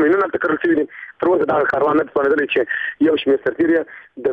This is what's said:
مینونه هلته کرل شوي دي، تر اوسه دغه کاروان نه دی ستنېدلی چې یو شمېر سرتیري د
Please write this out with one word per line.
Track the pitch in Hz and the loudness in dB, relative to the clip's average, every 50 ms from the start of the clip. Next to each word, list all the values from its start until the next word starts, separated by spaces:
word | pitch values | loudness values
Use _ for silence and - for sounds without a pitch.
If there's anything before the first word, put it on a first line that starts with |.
| 156 | 2
مینونه | 151 180 196 190 | 2 2 0 0
هلته | 175 - - - | -2 -4 -4 -2
کرل | 170 156 151 - | -2 -2 0 0
شوي | 175 165 151 | 0 2 0
دي، | 147 - - - - - - - - | 0 -4 -8 -14 -20 -20 -8 -4 0
تر | 170 | 0
اوسه | 180 - - - 156 | 2 2 0 0 0
دغه | 151 143 - - | 0 0 0 0
کاروان | 135 143 151 147 | 0 0 2 2
نه | 156 156 | 0 0
دی | 139 - | 0 -2
ستنېدلی | 151 139 139 151 147 143 - - | 0 0 2 2 0 0 0 0
چې | 139 117 - - - - - - - 143 | -2 -2 -2 -4 -6 -6 -8 -2 0 2
یو | 160 156 143 - | 2 2 2 2
شمېر | 139 139 131 - | 2 0 2 0
سرتیري | 127 - - 170 165 165 165 | -2 -2 0 0 2 2 0
د | 151 - - - - - _ - 123 139 | -2 -4 -12 -20 -20 -20 _ -6 -2 0